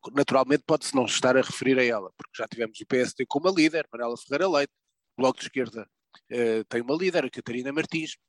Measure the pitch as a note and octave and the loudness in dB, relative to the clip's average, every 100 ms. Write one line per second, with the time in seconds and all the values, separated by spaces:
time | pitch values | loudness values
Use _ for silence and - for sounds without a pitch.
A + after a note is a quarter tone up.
0 | - C3+ C#3 C3+ B2+ D3 - D3+ - C3+ | -4 0 2 2 4 2 2 0 2 0
1 | A#2+ - B2+ C3 B2 - C3 C3 B2 A2 | 2 2 4 4 2 -2 2 2 2 0
2 | F#2 _ - - A2 A2+ A2+ - - B2+ | -6 _ -18 -10 -10 -6 -6 -6 -2 0
3 | A#2+ - C3 C#3+ F3 F#3+ D#3 D#3+ - A2+ | 0 -2 -4 0 0 4 2 2 -6 -6
4 | A#2+ A#2 - C#3+ F#3+ D3+ C#3+ _ _ _ | -6 -6 -6 -2 2 2 0 _ _ _
5 | _ - C3 - - C3+ A#2+ A#2 G2+ _ | _ 0 0 0 -6 -6 -6 -8 -16 _
6 | _ _ _ A#2+ A#2 A2+ G#2+ A#2+ A#2+ D#3 | _ _ _ -2 0 0 -2 -4 -2 0
7 | F#3+ F3 C3 - - A#2+ C3 C#3+ D3+ E3 | 0 0 -2 -8 -8 -6 -4 -4 -4 -4
8 | D#3 - | -6 -12